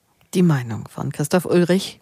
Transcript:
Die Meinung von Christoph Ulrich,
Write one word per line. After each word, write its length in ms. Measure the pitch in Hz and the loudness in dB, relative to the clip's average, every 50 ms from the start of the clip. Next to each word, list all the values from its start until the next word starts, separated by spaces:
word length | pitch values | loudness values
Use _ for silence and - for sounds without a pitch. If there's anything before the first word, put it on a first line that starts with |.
| _ _ _ _ _ _ - | _ _ _ _ _ _ 2
Die 100 | 185 180 | 2 4
Meinung 440 | 170 151 135 123 117 113 104 - - | 4 4 0 -2 -6 -10 -10 -10 -12
von 220 | - - - 135 | -10 -8 -8 -8
Christoph 340 | 143 - 147 - - 180 - | -4 -4 -4 0 0 -2 0
Ulrich, 540 | - - 175 175 165 175 190 - - - - | 2 2 2 4 4 2 0 0 -4 -12 -16